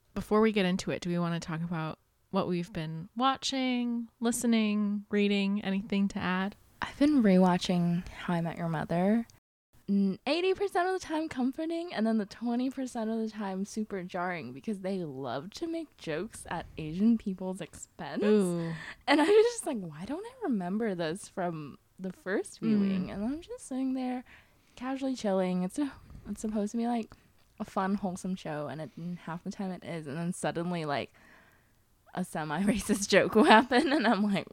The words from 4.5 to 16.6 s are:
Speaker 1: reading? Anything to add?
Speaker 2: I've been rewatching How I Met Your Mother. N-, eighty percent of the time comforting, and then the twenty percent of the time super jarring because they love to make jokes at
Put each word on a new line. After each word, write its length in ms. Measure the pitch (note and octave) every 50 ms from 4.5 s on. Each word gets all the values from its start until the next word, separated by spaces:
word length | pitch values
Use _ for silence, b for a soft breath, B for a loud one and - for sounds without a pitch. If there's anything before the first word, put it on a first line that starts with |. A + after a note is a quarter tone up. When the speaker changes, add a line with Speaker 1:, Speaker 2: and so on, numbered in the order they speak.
| A#3 A3+ A3 G#3 G#3 G#3 G#3 G3+ G#3 G#3 G3+ -
Speaker 1:
reading? 540 | - G#3 G3+ G3+ G3+ G3+ G3 G3 G3 G#3 -
Anything 440 | F#3+ F#3+ G3 G3 - G#3 G3 G3 G3
to 100 | - G3
add? 360 | - F3 F#3 F#3 F#3+ G3+ - - - - _ - -
Speaker 2:
I've 160 | - - -
been 240 | C4+ D4+ D4+ C#4 A3
rewatching 840 | G3+ F#3 F#3 F#3 F#3 F3 F3+ - - F#3 F3 E3+ F3 E3+ F3 F#3 -
How 240 | - - - - F3
I 80 | E3+
Met 160 | E3 E3+ - -
Your 100 | F3 E3
Mother. 580 | E3 D3+ - - E3 E3+ F3+ G3 G#3+ A#3 A#3 - - _ _ _ _ _ _ _ _ - _ -
N-, 300 | G3+ G3+ G3 G3 F3+ - _ C4
eighty 260 | D4 E4+ F4 F#4+ F#4+
percent 340 | - G4+ G4 - F#4+ F4 F#4
of 60 | F#4
the 60 | F4+ - -
time 220 | D#4 D4+ D#4+ D#4+
comforting, 640 | - B3+ A#3+ C4 C4+ - D#4+ D#4+ E4+ E4 E4+ F4 -
and 100 | - G#3+
then 120 | A3+ A3 A3
the 60 | G3+ G3
twenty 420 | - - A3+ A#3+ A#3 A#3+ B3+ C4+
percent 400 | C4 - C4 B3 - A#3+ A3 A3
of 80 | A3+ A3+
the 100 | A3 A3
time 360 | G#3+ G#3+ G#3+ G3 F#3+ F#3+ G3+
super 380 | - - A3 G#3+ - G3+ G3 F3
jarring 480 | F#3 - F#3 F3 F#3 F3+ E3 C#3+ A#2+ B2
because 260 | C3+ - - G#3+ F#3+
they 180 | G3 F#3 G3+ F#3+
love 500 | F3 D3+ C3+ C3 C#3 B2+ A2+ C#3 D3 F#3+ -
to 120 | - E4+ E4
make 280 | E4 E4 D#4+ - _ -
jokes 480 | - E3 D#3 D#3 F#3+ A3+ - - - -
at 160 | - E3+